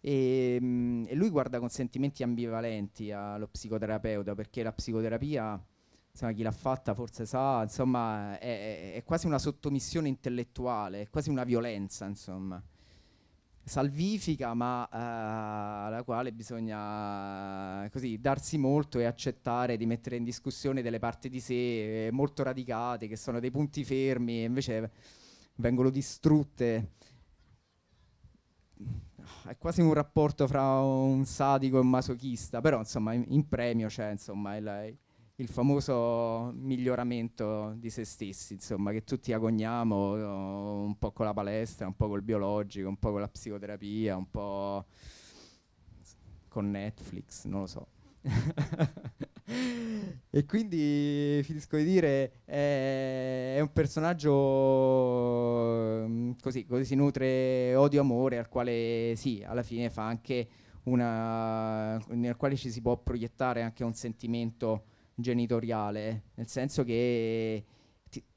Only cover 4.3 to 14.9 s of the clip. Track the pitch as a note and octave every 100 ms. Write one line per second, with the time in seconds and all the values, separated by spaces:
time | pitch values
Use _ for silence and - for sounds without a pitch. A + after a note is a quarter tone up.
4.3 | G2+ G#2+ - A2+ G#2+ - A2+ A2+ A2+ C#3
5.3 | D3 A2 G#2 - _ _ _ _ - A#2
6.3 | G#2+ A2 A2 C3+ C3 - G#2 A#2 - A2+
7.3 | B2+ C3+ B2+ A2 - C3 B2 A2+ G#2+ G2+
8.3 | G2+ A#2+ A2 G#2 F#2+ F#2 F#2 - E3 E3
9.3 | C#3 C#3+ C#3 D3 C#3 - E3 D3+ C3 C3
10.3 | B2 A#2 - B2 A#2 G2+ G2+ G#2 D#3 D3
11.3 | C3+ B2 A#2+ A#2 G#2 G2 - G2 G2+ -
12.3 | F#2 F#2+ F2+ - _ - - _ _ _
13.3 | _ _ _ - C#3+ C#3 C#3+ F#3 G#3+ E3+
14.3 | C#3+ B2+ A#2 A#2+ B2 A#2+